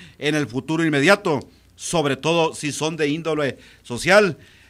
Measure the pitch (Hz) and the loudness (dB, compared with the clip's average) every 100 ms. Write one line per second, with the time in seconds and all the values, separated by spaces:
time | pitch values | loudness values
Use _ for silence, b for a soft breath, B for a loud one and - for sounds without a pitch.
0 | B B 143 151 143 120 - 160 165 147 | B B -2 -2 -2 -6 -4 0 2 4
1 | 147 202 196 143 - b b - - 170 | 4 4 2 -2 -4 b b -16 -4 0
2 | 143 131 139 170 160 123 151 131 156 165 | 0 -2 0 0 0 -2 -8 -4 -4 -2
3 | 151 156 165 156 139 - B B - 120 | -2 -2 -4 -2 -4 -6 B B -10 -6
4 | 147 196 202 143 b b | 4 4 4 -2 b b